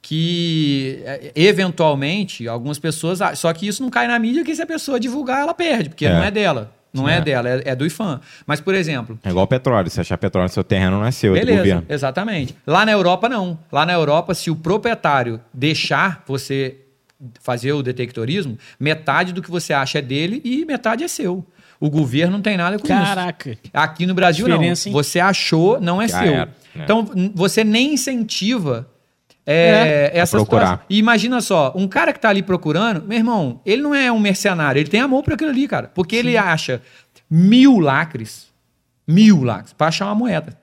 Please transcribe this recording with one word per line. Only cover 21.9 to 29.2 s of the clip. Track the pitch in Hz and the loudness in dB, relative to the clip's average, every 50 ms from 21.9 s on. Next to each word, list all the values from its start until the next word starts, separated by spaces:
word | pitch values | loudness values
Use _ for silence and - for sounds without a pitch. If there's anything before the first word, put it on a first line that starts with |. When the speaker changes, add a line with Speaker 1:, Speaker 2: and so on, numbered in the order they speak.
Speaker 1:
governo | 143 156 151 127 117 143 165 175 190 | 0 0 0 0 0 0 0 0 0
não | 208 196 | -2 -2
tem | 214 208 | -2 -2
nada | 185 170 175 196 208 | -2 -2 -2 -2 -4
com | 208 302 | -2 0
Speaker 3:
Caraca. | 285 202 196 202 202 185 180 180 170 _ - 139 | 2 2 2 2 0 -2 -4 -6 -8 _ -12 -14
Speaker 1:
isso. | 113 - _ - _ | -14 -14 _ -6 _
Aqui | 139 156 151 160 - 175 | 0 0 0 0 -2 -2
no | 180 185 | -2 0
Brasil, | 180 185 180 165 147 214 - | 4 4 4 4 2 2 2
não. | 170 | 2
Speaker 3:
Diferença, | 160 165 170 175 170 - 202 | 4 2 2 0 -2 -4 -2
hein? | 127 | 0
Speaker 1:
Você | 147 143 - - 175 | 0 0 0 0 2
achou, | 175 196 196 - - - - 160 165 190 226 269 | 2 2 2 0 0 0 2 2 4 4 2 2
não | 202 170 175 185 | 0 -2 -2 0
é | 220 226 | -2 -2
Speaker 2:
Já | 175 180 185 | 0 2 2
Speaker 1:
seu. | 175 151 | 2 2
Speaker 2:
era, | 165 165 156 - _ _ - _ | 2 -2 -4 -8 _ _ -20 _
né? | - 78 | -14 -2
Speaker 1:
Então, | 73 208 226 226 202 - | 0 0 0 0 -2 -2
n-, | 185 180 196 214 | -2 -2 -2 0
você | 175 180 - - - 220 | 0 0 0 2 2 2
nem | 214 208 226 254 294 311 | 2 4 2 2 2 0
incentiva, | 262 - - 262 240 226 220 - - 185 208 254 247 180 147 123 113 123 - _ _ _ _ _ _ | -2 -2 -2 -4 -4 -4 -4 -6 -4 -2 0 0 0 0 -2 -4 -4 -6 -14 _ _ _ _ _ _